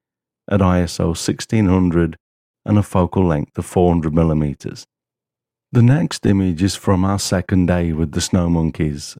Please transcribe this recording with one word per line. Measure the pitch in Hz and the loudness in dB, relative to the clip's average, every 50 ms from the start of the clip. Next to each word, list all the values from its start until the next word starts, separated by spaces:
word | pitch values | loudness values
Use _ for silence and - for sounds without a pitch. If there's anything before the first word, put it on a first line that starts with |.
| _ _ _ _ _ _ _ _ _ - | _ _ _ _ _ _ _ _ _ -2
at | - 101 | 0 2
I | 95 92 90 90 | 2 4 2 2
S | 87 85 - - | 0 -2 -2 -4
O | 90 85 82 | -2 -2 -2
sixteen | - - - - - - - - 110 110 92 | -4 -4 -6 -6 -6 -6 -4 0 0 2 4
hundred | 90 95 92 90 80 85 85 80 80 - _ _ _ _ _ _ _ _ - | 4 2 2 2 2 2 0 0 -2 -8 _ _ _ _ _ _ _ _ -4
and | - 107 104 | 0 0 0
a | 98 | 0
focal | - - 98 90 82 - 98 92 | 0 0 0 0 0 0 0 0
length | 87 80 73 - - - - | 0 0 -2 -4 -6 -8 -10
of | - | -8
four | - - 98 90 87 | -4 0 2 2 4
hundred | 85 85 78 80 76 | 2 2 0 0 0
millimeters. | 85 82 82 78 78 78 73 67 - - - - - - _ _ _ _ _ _ _ _ _ _ _ _ _ _ _ _ - | 0 2 2 2 0 -2 -2 -4 -8 -12 -14 -14 -14 -16 _ _ _ _ _ _ _ _ _ _ _ _ _ _ _ _ -2
The | - 123 | 2 4
next | 117 120 135 156 175 - - - - | 4 4 4 2 0 -2 -6 -4 -2
image | 113 101 98 95 92 87 76 95 | 0 0 2 2 0 0 0 -2
is | 98 - - | -2 -2 -4
from | - - 98 90 95 | -2 0 0 0 0
our | 98 98 98 | 0 -2 -2
second | - - 101 92 87 - 101 92 90 | -2 -2 -2 -2 -2 0 0 2 2
day | 85 90 87 87 85 | 2 2 0 0 -2
with | 80 76 82 76 71 | -2 -2 -2 -2 -2
the | 90 | -4
snow | 85 - - 95 87 85 | -4 0 0 0 0 2
monkeys, | 85 82 82 80 - - 82 78 71 71 - - - - | 0 0 0 -2 -2 -2 -4 -4 -4 -6 -10 -14 -18 -18